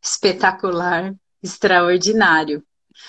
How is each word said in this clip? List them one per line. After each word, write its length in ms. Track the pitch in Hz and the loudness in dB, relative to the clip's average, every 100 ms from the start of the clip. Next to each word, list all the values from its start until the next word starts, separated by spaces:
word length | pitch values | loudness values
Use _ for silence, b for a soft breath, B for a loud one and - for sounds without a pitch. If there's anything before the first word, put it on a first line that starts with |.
espetacular, 1120 | - - 202 185 - - 190 175 180 170 185 190 _ _ | -10 -2 -2 0 0 0 -4 -4 -2 -2 -4 -12 _ _
extraordinário. 1200 | 190 - 202 180 175 180 180 220 190 160 151 147 - _ _ B | -16 -4 2 4 4 2 2 2 4 2 0 -6 -10 _ _ B